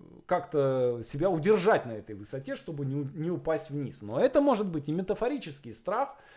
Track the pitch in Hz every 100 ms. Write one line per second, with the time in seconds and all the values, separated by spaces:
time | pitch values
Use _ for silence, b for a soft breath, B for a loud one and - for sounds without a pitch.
0 | - - - 180 - 151 135 131 123 120
1 | 113 139 185 165 160 214 180 190 123 107
2 | 98 101 104 135 143 269 - 147 139 143
3 | 139 139 160 160 156 156 - 143 127 -
4 | 104 143 254 302 285 220 202 160 139 165
5 | 185 202 233 285 165 139 120 104 - 220
6 | 277 - b